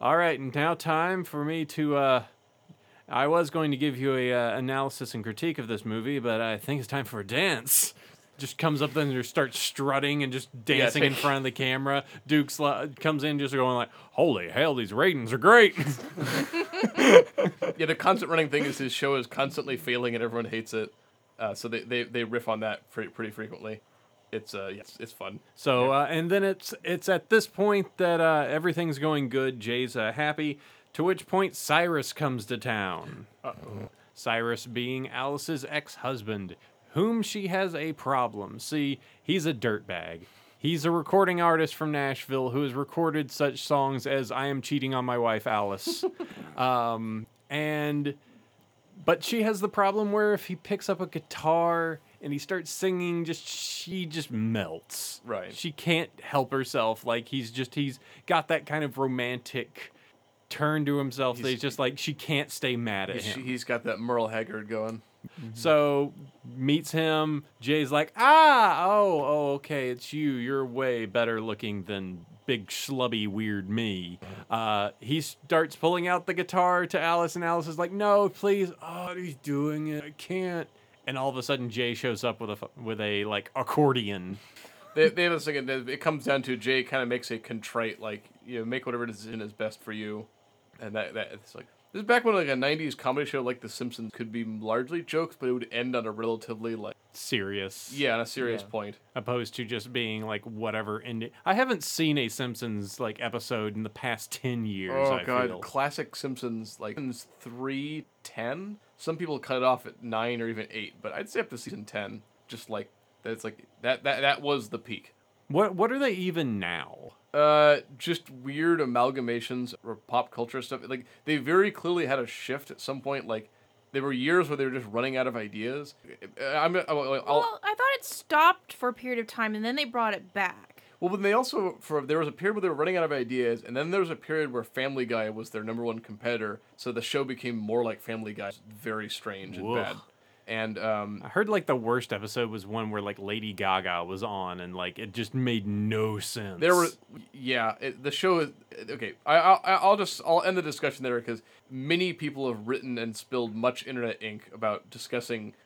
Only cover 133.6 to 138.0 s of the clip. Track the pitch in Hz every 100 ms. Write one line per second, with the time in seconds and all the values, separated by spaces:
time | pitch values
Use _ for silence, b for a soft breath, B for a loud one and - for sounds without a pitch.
133.6 | - 123 160 196 175 165 - 156 147 120
134.6 | 113 - 135 135 123 117 110 107 110 113
135.6 | 107 113 117 113 113 104 117 117 107 98
136.6 | b - 127 117 - 147 135 127 127 117
137.6 | 107 117 117 104